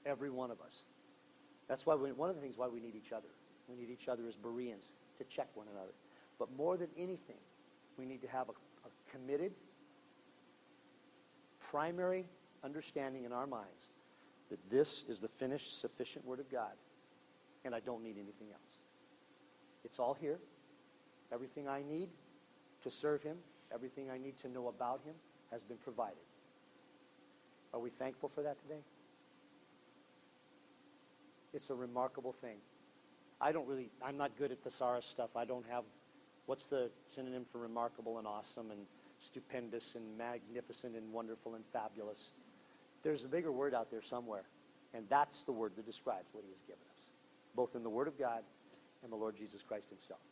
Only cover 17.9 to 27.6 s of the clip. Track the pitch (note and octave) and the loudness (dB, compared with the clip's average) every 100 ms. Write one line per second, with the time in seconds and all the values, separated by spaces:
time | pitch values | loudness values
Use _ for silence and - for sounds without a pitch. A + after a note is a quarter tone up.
17.9 | A#2 A2+ G#2 G2+ G2+ G#2+ - - - - | -2 -2 -6 -8 -10 -14 -14 -18 -20 -20
18.9 | - - - - - - - - - - | -20 -20 -20 -20 -20 -20 -20 -20 -14 -10
19.9 | - B2 C#3 D3+ E3+ - - - - - | 4 4 4 0 0 -4 -20 -20 -20 -20
20.9 | - - - - A#2+ C3 D3+ C#3 C#3 C#3+ | -20 -20 -20 -6 -6 -4 -4 -2 -2 0
21.9 | D#3+ F#3 - - - - - - - B2+ | -2 -2 -8 -20 -20 -20 -20 -20 -8 -6
22.9 | - D3+ D3 D3+ E3+ F3 - - A#2 B2+ | 2 4 4 2 -6 -10 -20 -8 -6 -4
23.9 | C#3 C3+ C3 C3+ C3 C3 B2+ A#2+ A2 B2 | -6 -4 -4 -6 -6 -6 -2 -2 0 0
24.9 | C3 D3+ D#3+ - - - A#2 G#2 A#2 - | 0 -4 -12 -16 -20 -8 -8 -6 -8 -4
25.9 | A#2 G#2+ E2+ - - - - - - - | 0 0 -2 -16 -20 -20 -20 -20 -20 -20
26.9 | - - - - - - - | -20 -20 -20 -20 -20 -20 -20